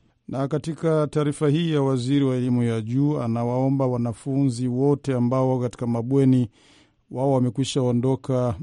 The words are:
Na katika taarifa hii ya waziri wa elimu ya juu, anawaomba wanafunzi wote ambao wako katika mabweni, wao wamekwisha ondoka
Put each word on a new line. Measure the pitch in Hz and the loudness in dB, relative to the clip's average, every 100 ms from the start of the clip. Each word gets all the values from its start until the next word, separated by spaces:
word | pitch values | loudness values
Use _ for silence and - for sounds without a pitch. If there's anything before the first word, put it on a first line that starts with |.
| _ _ - | _ _ -10
Na | 127 135 | -6 -4
katika | 151 156 147 165 156 147 | -4 -6 -4 0 0 0
taarifa | 151 147 143 151 | 0 -2 0 0
hii | 151 170 | 2 0
ya | 151 | 0
waziri | 135 131 120 143 135 | 0 0 0 0 2
wa | 127 | 0
elimu | 127 123 | 0 0
ya | 120 113 | 0 -2
juu, | 110 127 143 151 | -2 0 0 0
anawaomba | 120 117 120 123 135 139 131 | -2 -2 -2 0 0 0 0
wanafunzi | 123 120 110 143 135 139 117 127 | 0 -4 -4 -4 0 0 0 -2
wote | 123 143 143 143 | 0 2 2 0
ambao | 127 120 131 131 | 0 0 2 0
wako | 131 | 0
katika | 120 - 120 | -2 -4 -4
mabweni, | 117 120 139 135 131 120 - _ - _ _ _ | -2 0 4 6 4 2 -6 _ -20 _ _ _
wao | 127 139 | -4 0
wamekwisha | 131 127 120 131 143 | 2 0 0 -2 0
ondoka | 123 120 127 131 - 127 123 - | 0 2 0 -2 -2 -2 -2 -4